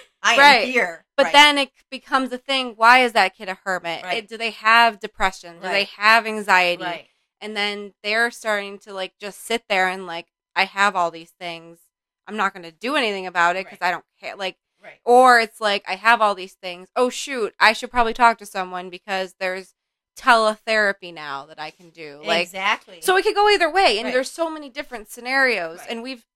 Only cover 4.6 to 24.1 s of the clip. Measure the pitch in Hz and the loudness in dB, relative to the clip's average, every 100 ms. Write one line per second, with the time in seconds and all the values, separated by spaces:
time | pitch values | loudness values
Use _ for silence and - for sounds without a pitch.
4.6 | 214 233 233 208 214 - 196 - 170 170 | 4 6 4 0 -10 -2 -4 -4 -16 -12
5.6 | 185 196 196 - 208 226 220 214 202 185 | -4 -4 -4 0 4 4 2 -4 2 2
6.6 | 180 175 180 165 - _ _ _ 214 208 | 2 -2 -6 -10 -14 _ _ _ -12 -6
7.6 | 208 202 202 _ 208 220 233 - 226 202 | -6 -6 -14 _ -4 -2 -2 -4 -6 -6
8.6 | 202 202 220 190 190 _ 208 - - 233 | -6 -14 -14 -10 -10 _ -16 -14 -6 -6
9.6 | - 190 185 190 180 170 - _ _ 175 | -2 0 0 -2 -10 -12 -14 _ _ -2
10.6 | 190 196 202 190 170 165 165 - 175 165 | -2 0 0 0 -2 -4 -20 -16 -14 -14
11.6 | 165 170 _ _ _ _ - 214 196 190 | -18 -20 _ _ _ _ -12 -4 -4 -6
12.6 | 165 165 240 294 220 196 185 180 170 185 | -18 -10 -4 -2 -2 -4 -4 0 2 0
13.6 | 190 - 180 170 - _ 143 196 190 - | -6 -6 -4 -4 -8 _ -14 -10 -10 -10
14.6 | _ _ - - - 247 254 240 220 - | _ _ -20 -6 4 6 8 6 2 -4
15.6 | 214 202 - 190 220 226 214 190 185 _ | -4 -4 -4 -2 2 4 2 0 -8 _
16.6 | 185 175 185 247 254 - 285 262 202 - | -14 -14 -8 -2 -2 -4 -8 -6 -6 2
17.6 | 208 226 240 247 226 226 233 220 208 196 | 2 2 -4 -2 -2 2 2 0 -6 -10
18.6 | 185 180 185 175 - 190 190 - 190 185 | -8 -10 -12 -14 -8 -6 -6 -8 -6 -6
19.6 | 185 _ _ _ _ - 262 226 214 214 | -12 _ _ _ _ -4 2 4 2 -2
20.6 | - 220 202 196 175 165 147 139 151 156 | -2 0 0 -2 -10 -14 -10 -12 -12 -14
21.6 | 156 - 175 165 151 143 156 165 180 190 | -16 -16 -20 -18 -18 -10 -4 -2 -4 -4
22.6 | 196 240 - 240 - 370 403 370 415 403 | -4 -4 -6 -6 0 0 0 2 2 2
23.6 | 330 359 359 214 247 | 2 2 2 2 -2